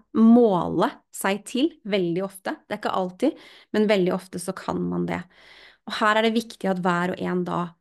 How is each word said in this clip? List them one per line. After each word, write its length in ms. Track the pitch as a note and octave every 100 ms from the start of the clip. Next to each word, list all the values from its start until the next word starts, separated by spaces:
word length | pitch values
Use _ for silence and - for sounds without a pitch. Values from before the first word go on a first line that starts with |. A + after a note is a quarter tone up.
| _
måle 760 | - A3+ A#3 A#3 F3+ - D#3+ A#3 - _
seg 280 | - G3 G3+ -
til 220 | A#3+ D#4+ - G3+
veldig 340 | G3 E3+ E3+ F#3+
ofte. 280 | - - D#4 -
Det 80 | G#3
er 60 |
ikke 160 | A3+ F#3+
alltid, 400 | F#3 F#3 C4+ - - - -
men 140 | G#3+ G#3+
veldig 240 | G3+ F3+
ofte 280 | F3+ - F3+
så 120 | -
kan 280 | - - F3+ F3
man 180 | F3+ F3
det. 140 | F3 - _ - - - _ -
Og 80 | -
her 200 | G#3+ G#3+
er 80 | A3+
det 80 | A3+
viktig 340 | A3+ - F#3+
at 120 | F#3
hver 320 | F3+ F3 F3+ -
og 80 |
en 200 | F3+ F3+ F3
da 140 | E3+ F3 -